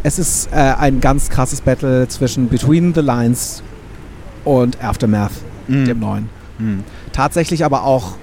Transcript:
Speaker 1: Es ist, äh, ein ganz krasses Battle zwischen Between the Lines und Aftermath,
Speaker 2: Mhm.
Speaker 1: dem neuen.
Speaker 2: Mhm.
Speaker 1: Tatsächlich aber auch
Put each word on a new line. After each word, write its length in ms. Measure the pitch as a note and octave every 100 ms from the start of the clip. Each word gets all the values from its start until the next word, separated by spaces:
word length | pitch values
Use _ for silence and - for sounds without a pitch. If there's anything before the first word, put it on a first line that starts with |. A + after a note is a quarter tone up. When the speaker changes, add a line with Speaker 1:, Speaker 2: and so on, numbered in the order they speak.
Speaker 1:
Es 160 | D3 -
ist, 280 | E3 - -
äh, 20 | D3+
ein 460 | C3+ B2+ D3 C3
ganz 280 | C3+ C#3 -
krasses 300 | C#3+ C3 C#3
Battle 480 | - B2+ C3+ B2+ B2
zwischen 400 | - B2+ C3+ A#2+
Between 460 | A#2+ C3 E3 F3
the 80 | D#3+
Lines 600 | C#3+ A#2+ A#2+ B2 - - - - - - - - - - -
und 360 | C3 B2 -
Aftermath, 520 | A#2 G2+ A#2 G#2 G#2 - - - -
Speaker 2:
Mhm. 160 | C3+ C3
Speaker 1:
dem 140 | A#2
neuen. 300 | G#2+ G2+ A2 - - -
Speaker 2:
Mhm. 260 | A2 G2 G#2 - -
Speaker 1:
Tatsächlich 540 | - C#3+ F3 E3 E3 D#3
aber 180 | C3+
auch 300 | C3+ C3 F#2 F2+